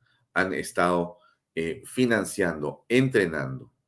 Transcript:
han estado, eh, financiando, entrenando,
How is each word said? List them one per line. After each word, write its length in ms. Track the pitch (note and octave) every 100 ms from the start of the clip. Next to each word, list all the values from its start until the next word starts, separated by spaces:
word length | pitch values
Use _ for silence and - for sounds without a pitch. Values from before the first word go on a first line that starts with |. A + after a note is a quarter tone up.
| _ _ _
han 200 | F2+ F#2
estado, 680 | D2 - - F2 F2 F2 - _ _ _
eh, 300 | E2 E2 -
financiando, 1000 | - - B2 A2 - - F2+ D#2 D2 - -
entrenando, 840 | B2+ C3+ A#2 E2+ D#2 C2 C2 A#1+ _